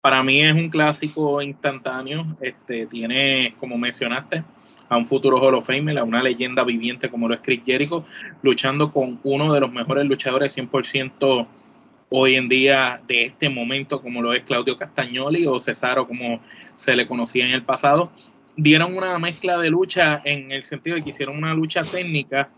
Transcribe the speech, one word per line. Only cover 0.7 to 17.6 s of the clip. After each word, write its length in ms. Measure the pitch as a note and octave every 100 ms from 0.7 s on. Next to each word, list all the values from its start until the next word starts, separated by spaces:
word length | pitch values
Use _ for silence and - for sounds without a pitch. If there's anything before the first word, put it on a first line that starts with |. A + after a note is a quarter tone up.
| D#3 D3+ D3 D3+ D3+ D3+ C#3+
instantáneo. 960 | C#3+ C#3+ D3 C3+ B2 C3 C3 D3+ E3 D#3
Este, 440 | B2+ A#2+ _ A#2 A2
tiene, 680 | A#2 A2+ C3 C#3 C3+ B2 -
como 200 | B2+ A#2+
mencionaste, 680 | B2 A#2+ A#2+ A#2+ - D#3+ E3 - _ - -
a 80 | A#2+
un 80 | A#2
futuro 320 | C3+ C3+ C3
Hall 160 | C3+
of 120 | C3 A2+
Famer, 320 | C3 D3+ D3
a 60 |
una 180 | A#2 A#2
leyenda 400 | C3 A#2 B2+ B2+
viviente 460 | B2 A#2 A#2 B2 -
como 180 | A#2+ A#2
lo 80 |
es 60 | A#2
Chris 220 | - B2+
Jericho, 400 | B2+ B2+ D3 E3+ D#3+ - - -
luchando 480 | C3+ - C3+ C#3+ D3+
con 280 | C#3+ B2+ A#2+
uno 280 | C3+ C#3 D#3
de 60 | D3
los 120 | C3
mejores 320 | B2 A2+ C3+
luchadores 480 | C#3+ C3+ - B2+ C#3
cien 160 | - B2
por 160 | C3+
ciento 640 | B2 C#3 C3 - C#3 B2+ A#2 - _ _ _ _ _
hoy 260 | C3 C3 C3
en 140 | B2+
día 500 | C3 C3+ C#3 C3 B2 -
de 160 | B2
este 240 | A#2+ - D3+
momento, 540 | C3 A#2 C3+ C#3 C#3
como 180 | B2 A#2+
lo 140 | A#2
es 80 | A#2+
Claudio 340 | - B2 A#2+ B2+
Castagnoli 720 | - - B2+ B2 C3+ E3 E3
o 120 | B2+
Cesaro, 480 | - A#2+ B2+ B2+ A#2+
como 340 | A#2+ B2 A#2 - - - _
se 180 | -
le 120 | B2 A#2+
conocía 400 | B2 A#2 B2+ B2
en 60 |
el 100 | B2+